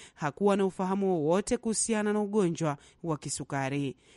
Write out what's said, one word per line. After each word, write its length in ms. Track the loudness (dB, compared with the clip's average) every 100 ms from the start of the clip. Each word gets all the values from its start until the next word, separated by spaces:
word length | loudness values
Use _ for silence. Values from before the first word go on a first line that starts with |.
| -20
hakuwa 440 | -6 -6 0 2 4
na 80 | 2
ufahamu 440 | 0 -2 0 2
wowote 440 | 2 2 2 2 -2
kuhusiana 560 | -2 -2 0 0 2
na 80 | 0
ugonjwa 560 | 2 2 2 2 -2 -4 -10 _
wa 140 | -6 -4
kisukari. 800 | -4 -8 -4 -2 -2 -2 -4 -6 _